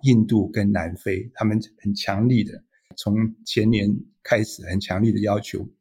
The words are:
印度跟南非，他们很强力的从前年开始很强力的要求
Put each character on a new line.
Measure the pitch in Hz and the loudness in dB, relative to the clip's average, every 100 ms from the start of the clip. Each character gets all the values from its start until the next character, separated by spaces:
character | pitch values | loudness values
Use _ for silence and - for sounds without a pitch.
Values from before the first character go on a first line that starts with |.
印 | 135 117 104 | 4 6 6
度 | 110 92 | 2 2
跟 | 110 101 | 0 0
南 | 95 82 | 0 -2
非， | 87 101 95 117 | -6 -4 -4 -6
他 | - | -2
们 | 107 107 - _ | 0 0 -4 _
很 | 101 | -6
强 | 101 - 101 120 | -4 -4 0 2
力 | 120 | 2
的 | 104 - _ _ _ | 0 -8 _ _ _
从 | - 104 107 113 - | -8 -2 0 -2 -4
前 | - 113 107 | -4 0 2
年 | 107 101 - - _ | 2 2 -2 -6 _
开 | - 113 | -2 0
始 | 110 - | 0 -8
很 | 87 95 | -6 -4
强 | - 92 | -2 0
力 | 110 | 2
的 | 101 | 2
要 | 104 104 | 0 -2
求 | - - - _ | -4 -10 -10 _